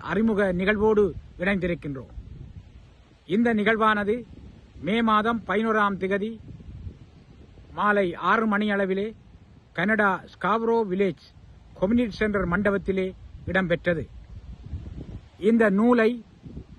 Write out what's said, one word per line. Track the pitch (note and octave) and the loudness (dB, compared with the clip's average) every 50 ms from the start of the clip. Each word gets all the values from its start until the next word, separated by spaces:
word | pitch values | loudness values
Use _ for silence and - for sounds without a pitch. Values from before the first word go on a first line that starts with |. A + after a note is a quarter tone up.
| - D3 | -4 -4
அறிமுக | E3+ G3+ A3+ A3 G#3 F#3+ G#3 F#3+ F3+ F3 | 0 2 2 2 2 2 2 2 0 0
நிகழ்வோடு | F#3 G3 G#3+ G3+ G#3+ A3 A3 G#3 G#3 E3+ C#3 - - - - - F3+ | 0 0 2 2 4 4 6 4 4 2 0 -6 -12 -14 -10 -4 -2
இணைந்திருக்கின்றோம். | G3 G3+ F#3 E3 F3 E3+ C#3 - D3 C#3 C3 A2+ - - - - - - - - - - - - - - - - - - - - - - _ _ - E3+ | -2 0 0 0 -2 -4 -4 -6 -8 -10 -10 -12 -14 -16 -16 -16 -16 -16 -18 -18 -18 -18 -20 -20 -20 -20 -20 -20 -20 -20 -20 -20 -20 -20 _ _ -2 0
இந்த | A3+ A#3 A#3+ A3+ G#3 | 2 2 4 2 2
நிகழ்வானது | G3+ G#3+ A3+ G#3 A3 G#3+ G#3+ G#3 G#3 G3+ A3+ B3 A3+ - - - - - - - - - - - - E3+ | 2 2 2 4 2 2 2 2 0 -2 -2 -4 -6 -12 -18 -20 -20 -20 -20 -20 -20 -20 -14 -8 -4 -2
மே | G#3+ A#3 A#3 A3+ | 0 2 2 4
மாதம் | G#3+ G#3+ G#3 A#3 A#3 A3 - - | 4 4 2 2 0 -2 -2 -2
பதினோராம் | F#3 G#3+ A3+ A3+ G#3+ G#3+ G#3 G3+ G3 E3+ F#3+ | -2 0 0 2 2 2 2 0 0 -2 -2
திகதி | F#3 G3 G3+ G3+ A3+ A3+ G#3+ - - - - - - - - - - - - - - - - - - - - - - - - - - - D#3+ | -2 -2 -2 -2 -6 -8 -10 -14 -18 -18 -16 -16 -16 -16 -14 -14 -14 -16 -18 -20 -20 -20 -20 -20 -20 -20 -20 -20 -20 -20 -20 -20 -12 -4 0
மாலை | G3 G#3 G3+ G3+ G3 E3+ E3 - D#3+ F3+ | 2 2 2 2 2 0 -2 -2 0 0
ஆறு | G#3 A3+ A3 A3 G3+ | 2 2 2 0 0
மணி | G#3 G#3+ G#3+ G3+ | 0 0 0 0
அளவிலே | G3+ G3 F#3 F#3+ G3 G3+ A3+ G#3+ - - - - - - - - - - _ - E3 | 0 0 -2 -2 -2 -4 -6 -8 -14 -20 -20 -20 -20 -20 -20 -20 -20 -20 _ -6 -4
கனடா | F3 G#3 A3 G#3 G#3 G3 F#3 E3 - - - | -2 0 2 2 2 2 0 -2 -6 -12 -10
ஸ்காப்ரோ | - - F#3 G#3 A3+ A3+ A3+ A3+ A#3 A3 F#3+ | -4 -2 0 0 0 2 2 2 2 0 0
வில்லேஜ் | F3+ G3 G3+ F#3+ D3 - - - - - - - - - - - - - | 0 0 0 0 0 -4 -10 -20 -20 -20 -20 -20 -20 -20 -20 -20 -8 -4
கம்யூனிட்டி | F#3 G3 A#3+ A#3+ B3 G#3 F3 - | 0 2 2 2 2 0 -2 -2
சென்டர் | G#3+ G#3+ G3+ G3 F#3 F3 F3 | -2 0 0 0 0 0 0
மண்டபத்திலே | G3 G3+ G3+ G3 G3 - G3 F#3+ F#3+ F#3 F#3+ F3+ - - - - - - - | 2 2 2 0 0 0 -2 -2 -2 -2 -4 -6 -10 -18 -20 -20 -14 -6 -2
இடம்பெற்றது. | F3 F#3+ F#3 D#3+ E3+ - - F3 E3+ D#3 - - - - - - - - - - - - - - - - - - - - - - - - - - - - E3+ G#3+ | 0 0 0 0 0 0 0 0 0 0 -4 -8 -12 -18 -18 -18 -18 -18 -16 -16 -16 -16 -12 -12 -10 -10 -10 -12 -14 -14 -14 -14 -14 -16 -16 -20 -8 0 2 4
இந்த | A#3 A3+ A3+ G#3 F#3+ G3+ | 4 6 4 4 4 4
நூலை | A3+ B3 B3 A#3 A3 A3+ B3 A#3 - - - - - - - - - - - | 4 4 6 6 4 2 0 -2 -8 -16 -20 -20 -18 -18 -16 -16 -18 -18 -20